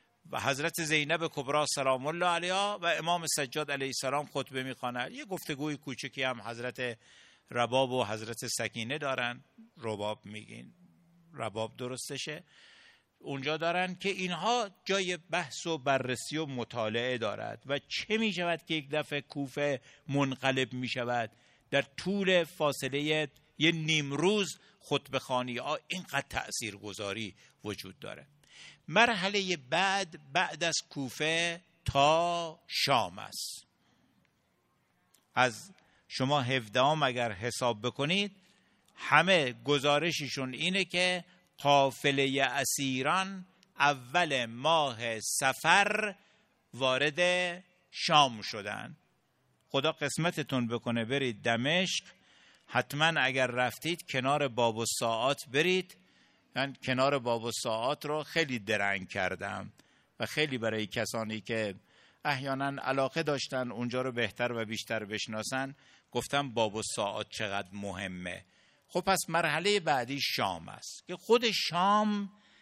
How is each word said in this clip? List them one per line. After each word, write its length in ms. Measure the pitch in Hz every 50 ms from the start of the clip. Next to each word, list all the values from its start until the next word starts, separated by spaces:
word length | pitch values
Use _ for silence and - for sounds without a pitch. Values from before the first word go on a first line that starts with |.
| _ _ _ _ - -
و 100 | 139 120
حضرت 420 | - 131 139 131 147 165 160 - 165
زینب 460 | 147 156 151 147 143 165 170 165 156
کبرا 380 | - 147 131 127 143 151 151
سلام 400 | 135 - 147 135 135 131 127 131
الله 200 | 147 160 175 180
علیها 520 | 180 175 170 175 180 185 190 202 208 208 208 170
و 40 |
امام 400 | 170 160 147 160 165 175 175 165
سجاد 440 | 147 - 156 143 123 - 151 151 147
علیه 160 | 143 135 135
السلام 400 | 135 127 - - 131 135 143 147
خطبه 360 | - - 143 127 - 135 135 131
می‌خواند. 500 | 131 127 - - 123 123 123 123 151 -
یه 120 | 262 302
گفتگوی 520 | 208 190 170 - - 151 131 147 156 147
کوچکی 460 | 139 - 147 127 - - 135 - 139 131
هم 180 | 131 127 117
حضرت 580 | 101 113 117 117 120 127 120 - 127 123 113 - _ - - - - - - _ _ -
رباب 420 | - 120 120 113 120 131 135 123 127
و 120 | 127 120
حضرت 420 | 101 107 110 110 107 117 - -
سکینه 520 | 117 - - 117 107 - 117 113 113 139 156
دارن، 460 | 151 139 131 131 120 120 123 127 - _ _ - 226 - _
رباب 500 | 170 120 113 107 98 101 104 107 - -
میگین، 460 | 101 104 107 - 110 113 117 123 131 - _ - - _ _ _ _ _ _ _ _ 160
رباب 420 | 139 120 107 98 110 110 110 120
درستشه، 680 | - 127 123 127 - - - 147 131 - - 151 165 - _ _ - - - - - - - - _ _ _ _ _
اونجا 380 | - 147 139 139 131 143 156
دارن 380 | 160 160 170 170 180 185 180 180
که 140 | 180 - 196
اینها 640 | 196 196 180 180 180 160 175 220 240 247 220 196 - _ -
جای 320 | - 190 196 196 180 180
بحث 500 | 165 - - 156 175 170 131 - - -
و 120 | 170 165 151
بررسی 580 | 127 139 135 131 123 123 127 113 - - 143
و 100 | 151 160
مطالعه 720 | 139 135 123 117 - - 120 110 107 107 117 120 127 127 120
دارد 440 | 110 104 104 107 110 110 110 110 -
و 120 | 131 139 143
چه 400 | - - - - - - 214 220
می‌شود 420 | 226 214 180 170 175 170 170 160 -
که 80 | - 165
یک 160 | 156 139 139
دفعه 300 | 143 151 147 - 147 143
کوفه 600 | - - - 143 143 131 - 143 147 143 139 120 - - - - _ -
منقلب 640 | 131 143 139 135 131 - - 135 131 135 131 113 123
می‌شود 580 | 127 127 117 - 127 120 120 123 120 113 110 - _ _ _ _ _ _ _
در 120 | - 139 139
طول 600 | - _ - - 180 202 202 196 185 185 175 165
فاصله 840 | 156 - - 156 147 135 - - 131 131 143 147 151 156 156 151 143 - _ _ _ _ -
یه 140 | 160 165 170
نیم 400 | 156 156 156 160 156 147 139 139
روز 460 | 143 156 185 214 208 196 156 - - _ - _ _
خطبه 380 | - - 147 139 - - 131 131
خوانی 380 | - - 131 127 123 123 120
ها 220 | 120 - 143 151 - - -
اینقدر 380 | - - 139 - - 139 139 -
تأثیرگذاری 1040 | - 123 117 - 104 - 120 107 98 98 101 104 95 98 104 101 98 110 110 98 - - - - _ _ -
وجود 340 | 104 98 - - 95 - -
داره. 280 | - 101 - - - - _ _ _ _ - - - - - - _ -
مرحله 680 | 151 196 233 247 233 185 180 196 202 208 190 180 180
بعد، 760 | 156 127 123 151 170 190 196 190 196 196 165 156 - 147 139 139
بعد 320 | 175 185 - 156 156 170
از 120 | 170 156 - - -
کوفه 720 | - 143 139 123 - - 151 156 160 165 170 170 170 175 - _ _ _ -
تا 720 | - - 139 139 147 160 165 170 175 175 170 170 165 156 - _
شام 520 | - - - - - 139 120 104 90 87 101
است. 480 | 107 101 95 - - - - - - _ _ _ _ _ _ _ _ _ _ _ _ _ _ _ _ _ _ _ _ _ _ _ _ _ _ _ _ _ _ _ _ _ -
از 360 | 123 127 127 110 107 - - - _ _ _ _ _ _ -
شما 320 | - - 135 135 147 147
هفدهم 640 | 123 120 135 131 117 107 104 127 127 143 156 156 147
اگر 300 | 131 120 123 120 117 104
حساب 540 | 92 110 123 117 - 131 120 117 107 107
بکنید، 460 | 123 - - 139 147 180 202 202 202 - - _ _ _ _ _ _ _ _ _ _ _
همه 560 | - - - 143 151 160 185 190 170 143 123 120
گزارششون 1000 | 117 113 131 147 143 123 147 143 147 156 175 151 - 147 127 - 143 131 131 131
اینه 300 | - 160 180 185 196 185
که 400 | 185 - 180 180 180 180 180 170 - - _ _ _ _ -
قافله 840 | - 143 143 143 135 135 123 - - 143 139 139 135 135 135 135 135
اسیران 1000 | 127 123 143 135 - - - 139 135 131 127 127 147 170 185 190 190 196 190 180 - _ _ _ _ _ -
اول 680 | 147 143 143 131 123 123 135 175 175 156 139 127 120
ماه 760 | 113 113 120 135 156 165 160 147 135 117 110 120 117 113 110
صفر 920 | 101 - - - 139 135 135 - - 160 175 196 - 202 214 214 214 208 190 - _ _ _ _ _ _ _ _ _ _ -
وارد 460 | 117 135 131 127 127 143 151 143 156 175 180 180 180 180 175 175 185 185 _ _ _ _ _
شام 520 | - - - - 165 151 143 131 131 117 98
شدن. 540 | - - 110 98 104 104 107 107 - 147 - _ _ _ _ _ _ _ _ _ _ _ _ _ _
خدا 240 | - 139 135 156 151
قسمتتون 760 | - 147 135 - - 156 175 175 - 147 - 139 127 120
بکنه 380 | 113 120 117 - 123 117 117 113
برید 380 | 110 131 143 139 127 113 101 101
دمشق، 640 | 117 117 117 123 143 165 180 220 180 - - - - - _ _ _ _ _ _ - - _ _
حتماً 460 | - - 123 123 - - 143 156 165 165
اگر 300 | 151 127 131 127 135 131
رفتید 600 | 123 120 123 123 120 - - - 156 175 165 - -
کنار 380 | - 131 123 135 143 151 143 135
باب 300 | 113 120 120 117 110 110
الساعات 720 | 117 - - - 123 117 113 110 120 135 143 - - - 120
برید. 440 | 139 160 180 185 185 180 - - - _ _ _ _ _ _ _ _ _ _ -
من 200 | - 135 139 131 - -
کنار 360 | - 131 127 131 143 143 139
باب 260 | 117 120 120 117 110
الساعات 600 | 117 107 - - 123 110 113 117 131 147 - -
رو 160 | 147 151 156 143
خیلی 360 | - - 165 165 143 127 117
درنگ 500 | 101 101 110 101 101 101 98 98 92 -
کردم 640 | - 104 92 90 95 90 98 101 98 98 98 101 - - - _ _ _ _ _ _ -
و 60 | 120
خیلی 320 | - - 151 151 151 131 120
برای 280 | 113 113 110 110 107
کسانی 540 | 95 - 123 110 - - 113 110 107 110 110
که 340 | - - 117 113 107 104 92 92 - _ _ _ _ _ _ _ -
احیاناً 580 | 151 143 131 135 139 135 135 139 139 139 139 -
علاقه 400 | 127 135 139 135 131 - 165 160
داشتن 480 | 147 147 131 - - 139 131 127 120
اونجا 320 | 110 110 120 123 113 127 127
رو 100 | 131 120
بهتر 400 | 120 117 98 - - 123 120 120
و 120 | 117 113
بیشتر 400 | 107 113 104 - - 117 110 107
بشناسن، 720 | 98 107 104 - - 107 110 107 - 131 131 135 135 139 - _ - - _ _ _ -
گفتم 380 | 123 117 - - 143 143 135
باب 260 | 110 117 113 107 98
الساعات 500 | 110 107 - - - 107 101 101 110 107 -
چقدر 380 | - - 113 101 98 101 101 92 98
مهمه. 720 | 104 101 101 92 92 101 95 92 90 90 90 90 92 - _ _ _ _ _ _ _ _ _
خب 120 | - 180
پس 180 | 180 196 190 175 - -
مرحله 520 | 165 165 170 156 143 160 175 202 208 202
بعدی 400 | 165 160 147 131 120 117 139 139
شام 480 | 123 - - - 117 98 90 82 85 95
است 360 | 101 - - - - - -
که 100 | - 180
خود 340 | 175 - - 226 240 240 226
شام 800 | 190 - - - 160 175 180 196 208 214 214 214 208 202 202 196 - _ _ _ _ _